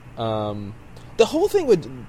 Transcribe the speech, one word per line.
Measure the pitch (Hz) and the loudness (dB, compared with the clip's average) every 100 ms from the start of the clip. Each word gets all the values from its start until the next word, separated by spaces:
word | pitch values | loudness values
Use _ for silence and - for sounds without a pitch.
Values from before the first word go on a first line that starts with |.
| - - | -14 -4
Um, | 113 110 107 104 101 104 - - - - | -2 0 -2 -4 -8 -12 -16 -16 -2 2
the | 220 | 4
whole | 311 392 | 2 2
thing | 403 294 | 2 4
with, | 185 127 127 | 2 2 -10